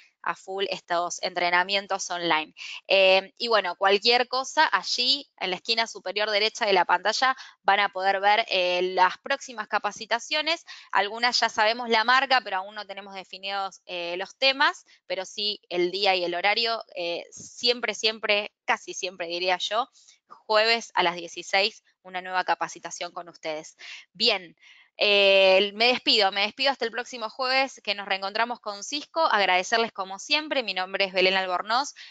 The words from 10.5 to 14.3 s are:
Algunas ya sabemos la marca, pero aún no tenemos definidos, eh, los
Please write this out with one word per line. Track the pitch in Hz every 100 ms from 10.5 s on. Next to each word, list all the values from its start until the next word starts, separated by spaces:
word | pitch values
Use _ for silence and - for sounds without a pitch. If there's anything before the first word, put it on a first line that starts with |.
| 330 - - -
Algunas | - 202 226 240 240
ya | -
sabemos | - 277 233 240
la | 226
marca, | 220 254 269 254
pero | 208 190
aún | 196
no | 214 196
tenemos | 196 196
definidos, | 196 175 190 196 196 196 - -
eh, | 180 170 175
los | 190